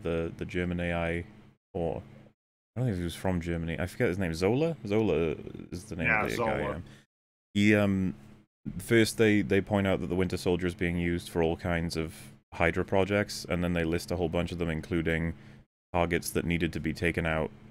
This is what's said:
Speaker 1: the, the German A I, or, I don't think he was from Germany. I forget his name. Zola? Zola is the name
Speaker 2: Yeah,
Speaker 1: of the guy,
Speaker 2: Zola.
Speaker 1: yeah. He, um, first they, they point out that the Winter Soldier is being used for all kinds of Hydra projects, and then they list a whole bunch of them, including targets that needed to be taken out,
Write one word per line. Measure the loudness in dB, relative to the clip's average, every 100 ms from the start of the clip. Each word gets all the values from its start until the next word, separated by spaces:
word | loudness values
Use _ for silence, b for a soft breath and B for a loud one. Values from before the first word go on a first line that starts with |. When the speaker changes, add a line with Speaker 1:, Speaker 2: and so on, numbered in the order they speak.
Speaker 1:
the, | -2 -2 -4 -6
the | -6
German | -4 -2 -2
A | -2
I, | -2 -2 -2 -6 -14 -20 _ _
or, | -4 -4 -4 -8 -20 -20 _ _ _ _ -4
I |
don't | -2
think | 0
he |
was | -2 -2
from | -2 -2
Germany. | -2 -4 -4 -4
I | -4
forget | -2 -2
his | 0
name. | -2 0
Zola? | 2 2 0 -2 0
Zola | 2 4 4 2 -2 -8 -12 -12
is | -12 -10
the | -4
name | 0
Speaker 2:
Yeah, | 0 0
Speaker 1:
of |
the | -2
guy, | -2 -2
Speaker 2:
Zola. | -4
Speaker 1:
yeah. | -6 -10 B B _ _ _ _ 2
He, | 6 6
um, | 6 4 0 -2 -14 -20 _ _ -12 -10
first | 2 4 4 4
they, | 4 4
they | 4 2
point | 2 0 2
out | 0
that | 0
the | 0
Winter | 0 0
Soldier | 0 2 0
is | -2
being | -2 0
used | 0 0 -2
for | 0
all | 2 2
kinds | 0 0 0 -2
of | -6 -8 -18 -20 _
Hydra | 0 2 2 0
projects, | 2 2 2 0 -6 -4
and | -2
then | 0
they | 0
list | 0 -2 -2
a | -2
whole | 0
bunch | 0 -2
of | -2
them, | -2
including | -2 -2 -2 0 0 -2 -4 B B B _ _
targets | 0 2 2 0
that | -2 0
needed | 2 0
to | -2
be | -4
taken | 0 0 0 0
out, | 0 -2 -6 -8